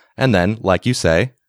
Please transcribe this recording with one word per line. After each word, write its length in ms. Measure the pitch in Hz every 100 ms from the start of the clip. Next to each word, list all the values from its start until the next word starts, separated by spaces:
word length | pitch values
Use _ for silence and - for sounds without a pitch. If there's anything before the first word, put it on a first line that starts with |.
| _ -
And 180 | 131
then, 240 | 98 90 110
like 260 | 95 90 123
you 80 |
say, 400 | 123 85 80 123 -